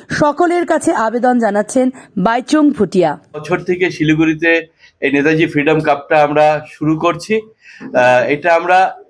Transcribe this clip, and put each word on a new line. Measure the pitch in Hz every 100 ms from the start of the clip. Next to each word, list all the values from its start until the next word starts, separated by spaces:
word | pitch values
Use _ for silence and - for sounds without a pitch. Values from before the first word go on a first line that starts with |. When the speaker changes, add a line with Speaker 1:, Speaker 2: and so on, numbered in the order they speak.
| -
Speaker 1:
সকলের | - 294 294 349 349 339
কাছে | 320 320
আবেদন | 330 226 233 247 247
জানাচ্ছেন | 220 202 208 262 254 - - 196
বাইচুং | 202 240 - 311 294
ভুটিয়া। | - 196 185 160 143 _
Speaker 2:
বছর | 147 151 180
থেকে | - 175 180
শিলিগুড়িতে | - 151 160 160 156 165 165 160 _ _ _
এই | 143
নেতাজি | 139 147 156 160
ফ্রিডম | 147 143 156
কাপটা | 147 143 - 156
আমরা | 147 147 151 151 -
শুরু | - 151 156
করছি। | 170 165 - 220
আহ, | 214 _ - - - 127 123 123 117
এটা | 147 175
আমরা | 170 175 185 190 - -